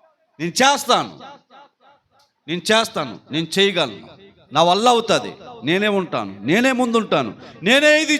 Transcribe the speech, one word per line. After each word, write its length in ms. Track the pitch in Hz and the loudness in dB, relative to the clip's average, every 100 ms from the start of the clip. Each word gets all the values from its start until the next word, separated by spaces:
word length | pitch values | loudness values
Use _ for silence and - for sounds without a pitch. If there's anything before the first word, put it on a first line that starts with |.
| _ _ _ - | _ _ _ -10
నేను 140 | 170 | -6
చేస్తాను, 600 | 170 262 285 240 233 101 82 - 285 _ 285 285 _ _ _ _ _ _ _ - | 2 2 2 0 0 0 -12 -20 -20 _ -20 -20 _ _ _ _ _ _ _ -10
నేను 160 | 175 | -8
చేస్తాను, 540 | 175 220 220 190 135 98 _ | 0 2 2 -6 -8 -10 _
నేను 180 | 147 165 | -6 -4
చేయగలను, 540 | 190 196 175 135 95 78 - - _ _ | 0 0 2 -4 -6 -20 -20 -20 _ _
నా 80 | 139 | 2
వల్ల 240 | 170 190 240 | 2 4 4
అవుతుంది, 440 | 240 220 156 104 - - - | 2 2 -2 -2 -14 -20 -10
నేనే 240 | 123 185 214 | -2 0 0
ఉంటాను, 440 | 202 175 131 101 98 | -2 -2 -6 -8 -8
నేనే 320 | 110 196 262 | -2 2 2
ముందుంటాను, 600 | 247 247 226 208 170 117 - - - | 0 0 0 0 -2 -2 -8 -20 -6
నేనే 280 | 175 269 302 302 | 0 2 4 2
ఇది 160 | 302 | 2